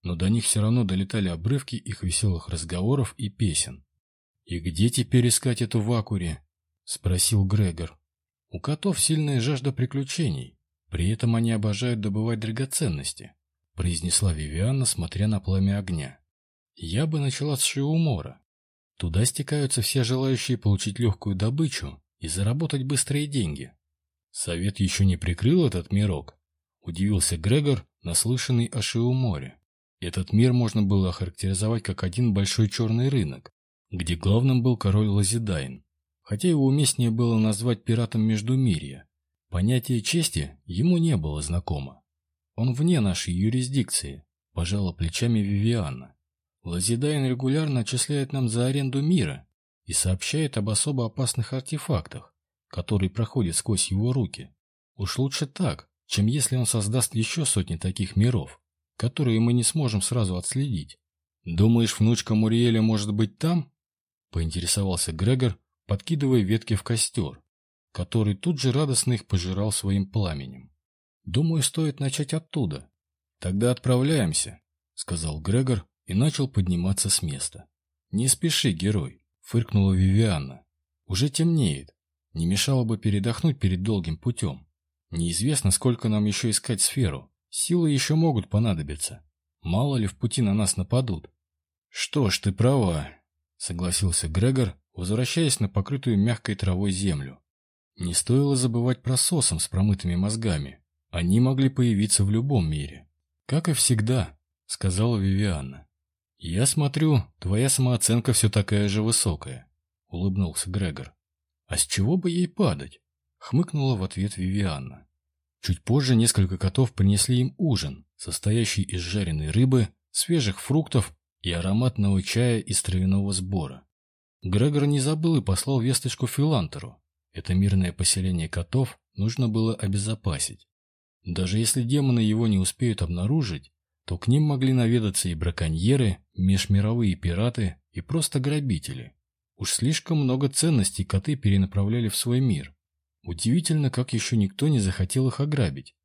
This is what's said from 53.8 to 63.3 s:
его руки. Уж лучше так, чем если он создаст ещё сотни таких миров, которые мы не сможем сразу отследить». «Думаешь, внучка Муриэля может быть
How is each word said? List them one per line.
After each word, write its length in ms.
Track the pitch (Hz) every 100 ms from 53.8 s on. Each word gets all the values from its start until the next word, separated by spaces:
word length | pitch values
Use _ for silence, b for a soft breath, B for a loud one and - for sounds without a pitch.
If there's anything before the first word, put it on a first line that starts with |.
| -
его 220 | 95 117
руки. 420 | 131 104 - - _ _ _ _ -
Уж 220 | 98 -
лучше 280 | 135 - 139
так, 440 | - 165 73 - _ _
чем 200 | - 104
если 300 | 143 127 127
он 80 |
создаст 500 | 117 113 104 123 120
ещё 300 | 113 110 -
сотни 320 | 151 - 90 82
таких 400 | 92 92 95 -
миров, 420 | 117 117 69 - _ _ _ _
которые 420 | 120 - 131 113
мы 140 | 117
не 120 | 120
сможем 360 | 117 156 135 107
сразу 360 | - 123 101 90
отследить». 600 | - 131 139 98 71 - _ _ _ _
«Думаешь, 540 | - 82 107 117 113 -
внучка 360 | 110 117 -
Муриэля 460 | 110 110 113 120 113
может 320 | 110 110 104
быть 240 | 104 110